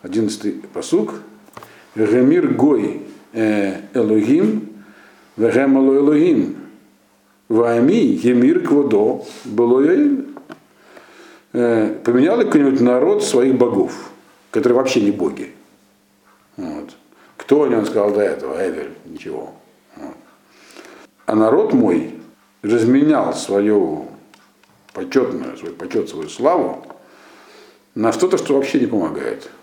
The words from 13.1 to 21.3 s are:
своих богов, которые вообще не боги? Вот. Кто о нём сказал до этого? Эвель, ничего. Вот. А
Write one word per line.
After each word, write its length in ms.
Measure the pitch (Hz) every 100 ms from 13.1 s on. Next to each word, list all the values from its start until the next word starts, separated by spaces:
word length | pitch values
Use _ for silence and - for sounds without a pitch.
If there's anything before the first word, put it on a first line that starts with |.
| 208
своих 320 | 208 131 131 127
богов, 560 | 120 101 - - - - _ _ _
которые 240 | 117 120 123
вообще 220 | 127 123
не 120 | 101
боги? 420 | 101 80 - - - _ _ _ _ _ _ _ _ _ -
Вот. 320 | 85 76 71 - _ _ _ -
Кто 260 | - 147
о 40 | 135
нём 160 | 117 104
сказал 260 | 110 101
до 100 | 101
этого? 340 | 98 78 67 80
Эвель, 360 | 92 80 71 - -
ничего. 480 | 78 87 65 60 - _ _ _ -
Вот. 200 | 69 - _ _ _ _ - - - - - _
А 100 | -